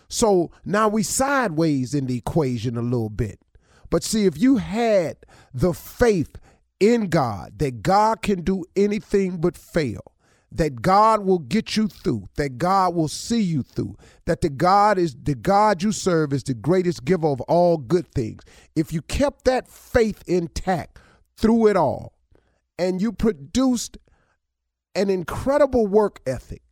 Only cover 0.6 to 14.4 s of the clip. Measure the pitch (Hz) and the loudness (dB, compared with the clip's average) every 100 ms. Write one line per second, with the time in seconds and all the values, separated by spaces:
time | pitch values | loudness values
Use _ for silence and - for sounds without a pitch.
0.6 | 143 208 220 220 - - 269 277 226 151 | -4 0 0 0 -2 -2 0 0 0 0
1.6 | 165 139 123 143 127 123 - 170 135 120 | 0 0 -2 -4 -4 -6 -2 -2 0 -2
2.6 | 120 117 120 123 110 104 107 - _ _ | -4 -4 -2 -2 -4 -4 -6 -8 _ _
3.6 | _ _ - 170 - 220 190 143 262 247 | _ _ -4 -4 -2 0 0 2 2 2
4.6 | 160 214 233 202 147 - - - _ 127 | 0 -2 2 2 0 -6 -18 -20 _ -2
5.6 | 175 - - - 240 190 - - - _ | -2 -2 -8 0 2 2 -2 -10 -20 _
6.6 | _ - 202 240 196 160 120 98 55 104 | _ 0 2 4 2 0 0 -4 -10 -6
7.6 | 147 117 175 202 220 220 - 185 170 190 | -4 -2 0 2 2 0 -2 -2 -2 -4
8.6 | - 190 208 208 - 202 190 180 175 - | -4 0 0 -2 -2 -2 -2 -2 -4 -4
9.6 | - 170 131 92 - _ _ _ _ - | -6 -4 -4 -6 -14 _ _ _ _ -4
10.6 | 156 120 175 196 220 220 190 180 120 208 | -4 -2 2 4 6 4 2 0 0 -4
11.6 | - 214 214 - - 117 92 - 143 123 | -2 -2 -2 -4 -6 -4 -6 -6 -6 -2
12.6 | 175 196 185 170 156 - - 233 185 151 | 0 2 2 0 -4 -6 -4 -2 0 -2
13.6 | - - 101 104 - _ - 165 | -4 -8 -8 -12 -20 _ -4 -2